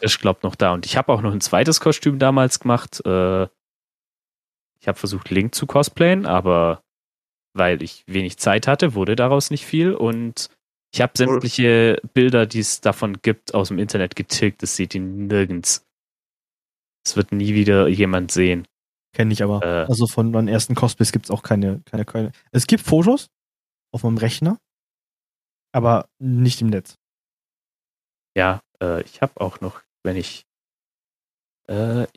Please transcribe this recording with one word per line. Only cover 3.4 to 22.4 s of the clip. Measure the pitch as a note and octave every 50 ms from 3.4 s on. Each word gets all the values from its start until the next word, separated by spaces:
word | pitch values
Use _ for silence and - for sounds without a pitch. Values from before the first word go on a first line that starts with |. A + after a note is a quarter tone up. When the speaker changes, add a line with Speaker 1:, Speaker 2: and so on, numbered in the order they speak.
| F#2+ F2+ - _ _ _ _ _ _ _ _ _ _ _ _ _ _ _ _ _ _ _ _ _ _ _ _ _
Speaker 1:
ich | _ -
hab | F#2 -
versucht, | - G2 G2+ F#2 - -
Link | F#2 F#2+ F#2+ A#2 -
zu | - - C#3
cosplayen, | - C#3+ C#3+ - - - E3+ E3+ F#3 F#3+ G3+
aber | - F2 F#2 F2+ F#2+ F2+ E2+ E2+ E2+ E2 - _ _ _ _ _ _ _ _ _ _ _ _ _ _ -
weil | F#2+ F#2 F2+ F2+ D#2
ich | D#2+ E2+ - - _ -
wenig | F#2 F#2+ F#2+ F2+ - -
Zeit | - A2+ G2 A2 - -
hatte, | C#3 - - E3 A#2
wurde | G2+ F#2+ F2+ A2+
daraus | A#2 A#2+ B2+ C#3 C#3 C#3 -
nicht | D3+ C#3+ -
viel. | - - D#3+ E3 F3+ F#3+
Und | - - A2+ A2+ A#2 A#2 A#2 A#2 - - - _ _ _ _ _ _ _ _ -
ich | -
hab | B2 B2+
Speaker 2:
Cool. | - - B2+ B2+
Speaker 1:
sämtliche | C3 B2 B2+ A#2+ - - B2 A#2+ A#2 A2+ A2+ A2+ G#2 - - - -
Bilder, | C3 B2+ B2+ B2 A#2+ A2+
die | G#2+ - A2+
es | G#2+ - - -
davon | - G#2+ G2 - - G#2 G2 F#2+
gibt, | - A2 G#2+ - _ - -
aus | G#2+ F#2+ -
dem | G#2 F2
Internet | G2+ G2 - G#2 F#2 F2+ - -
getilgt. | - - - - - G#2 G2+ - -
Das | F2+ -
seht | - F#2+ F2+ -
ihr | G2
nirgends. | F#2 F#2 F#2+ G2+ G2+ G2 G#2 G2+ G2 F#2 F#2 F2 E2 - - - - _ _ _ _ _ _ _ _ _ _ _ _ _ _ _ _ _ _ _ _ _ _ _ -
Es | - -
wird | - G2+ -
nie | - G2+ G2+ G#2 G#2
wieder | G#2+ G#2 G#2 G2+ G2 F#2+ D2
jemand | F#2 F#2+ G2+ F#2+ F#2 F#2 F2+ F2+ -
sehen. | F2+ F#2 F2+ F2+ F2 F2 - _ _ _ _ _ _ _ _ -
Speaker 3:
Kenn | - A#2 A2
ich | G#2+ G2+ G#2
aber. | G2+ G#2 G2+ F2+
Speaker 1:
Äh. | E2+ F2 E2+ D#2+ -
Speaker 3:
Also | B2 G#2+ A#2+ A2+
von | - - A2+ A2+
meinen | A2+ A2+ A2+ G#2
ersten | A2 A2+ - - B2+
Cosplays | - - A#2+ - - A2+ - -
gibt's | C3+ - -
auch | G#2 G#2
keine, | - - A2+ G2+ G2 G2 F#2+ - -
keine, | _ - A2 G#2
keine. | - - A2+ A2 G#2+ - _